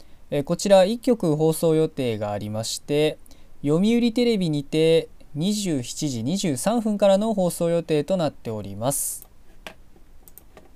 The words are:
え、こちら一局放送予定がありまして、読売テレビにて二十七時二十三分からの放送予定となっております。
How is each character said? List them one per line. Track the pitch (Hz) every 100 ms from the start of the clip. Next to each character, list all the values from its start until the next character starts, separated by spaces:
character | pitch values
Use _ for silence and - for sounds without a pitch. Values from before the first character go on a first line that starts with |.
| - - -
え、 | 147
こ | 143 175
ち | 208
ら | 190
一 | 185 233
局 | - 226 165
放 | 147 156
送 | 156 165
予 | 156 156
定 | - 127 107
が | 104
あ | 104
り | 104
ま | 107
し | 113 -
て、 | - 147 151 - - - - -
読 | 139 160
売 | 208 240 233
テ | 226
レ | 240 220
ビ | 175
に | 147
て | 139 156 160 165 156 - -
二 | 143 185
十 | 214 190 143
七 | 120 - 151
時 | 120
二 | 117 196
十 | 185 127
三 | 190 240
分 | 220 208
か | 202
ら | 190
の | 220
放 | 196 180
送 | - 170
予 | 170
定 | 165 151
と | 143 190
な | 147
っ |
て | - 120
お | 107
り | 101 98
ま | 120
す。 | - - - - - - - - - - - - - - - - - -